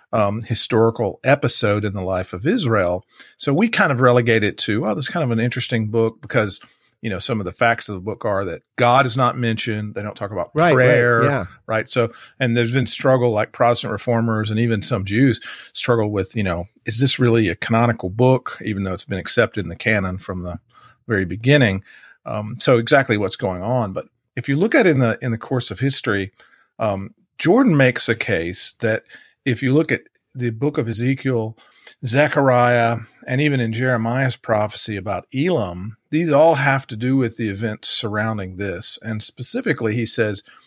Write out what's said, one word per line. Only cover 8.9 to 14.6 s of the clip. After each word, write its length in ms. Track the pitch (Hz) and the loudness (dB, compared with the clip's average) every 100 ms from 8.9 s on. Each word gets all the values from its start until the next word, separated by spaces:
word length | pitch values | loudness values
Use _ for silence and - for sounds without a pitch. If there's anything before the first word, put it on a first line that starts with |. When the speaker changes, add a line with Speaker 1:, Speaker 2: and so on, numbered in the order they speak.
| 127 135 | 4 2
Speaker 1:
is 100 | 120 | 0
not 220 | 123 131 | 0 0
mentioned. 560 | 117 110 - 107 104 | -4 -4 -4 -6 -6
They 80 | 101 | -8
don't 140 | 104 - | -10 -10
talk 160 | 101 | -8
about 180 | 101 85 | -6 -6
Speaker 2:
Right, 220 | 147 175 | 0 4
right, 100 | 131 | 6
Speaker 1:
prayer, 380 | 127 123 120 117 | 6 6 4 4
Speaker 2:
yeah. 220 | 117 135 95 - - | 2 0 -4 -12 -4
Speaker 1:
right? 200 | 110 107 | -4 -2
So, 240 | 127 113 - - - | 0 -2 -2 -16 -4
and 160 | 127 117 | 0 2
there's 160 | 117 | 2
been 140 | 131 120 | 0 -2
struggle, 440 | - 135 131 123 | 0 2 4 2
like, 220 | 107 113 | 0 -2
Protestant 400 | - 120 117 - | 2 2 2 -2
reformers 580 | 104 - 117 117 110 107 | -6 -2 0 0 0 -2
and 80 | |
even 240 | 107 | 0